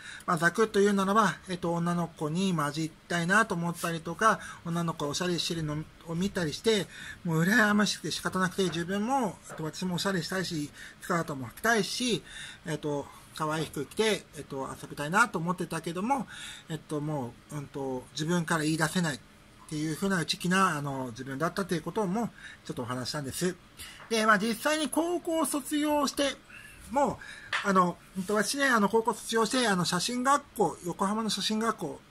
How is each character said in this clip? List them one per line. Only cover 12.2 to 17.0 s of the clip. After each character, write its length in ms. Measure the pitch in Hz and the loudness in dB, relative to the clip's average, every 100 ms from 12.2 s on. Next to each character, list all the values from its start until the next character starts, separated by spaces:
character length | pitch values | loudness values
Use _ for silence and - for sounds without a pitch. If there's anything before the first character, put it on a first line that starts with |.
| - - - - 175 | -4 -14 -14 -12 -6
え 100 | 151 | -4
っ 20 | |
と、 300 | 151 147 139 - - - | -2 -4 -4 -12 -16 -6
可 160 | 156 | -2
愛 120 | 156 | -2
い 20 | 147 | -2
服 200 | - 135 | -6 -4
着 80 | - | 0
て、 280 | 220 190 - 147 | 2 2 -2 -14
え 40 | |
っ 20 | |
と、 260 | 135 135 131 131 | -10 -8 -6 -8
遊 60 | 143 | -10
び 80 | - | -6
た 100 | 147 | 0
い 60 | |
な 160 | 196 233 | 4 4
と 100 | 185 | 2
思 140 | 165 | -2
っ 40 | 180 | -2
て 100 | 170 | -4
た 160 | 165 | -4
け 100 | 165 | -6
ど 100 | 170 | -4
も、 260 | 214 277 - - - - - | -2 -2 -4 -10 -14 -14 -10
え 60 | 156 | -10
っ 20 | |
と、 240 | - 151 | -6 -4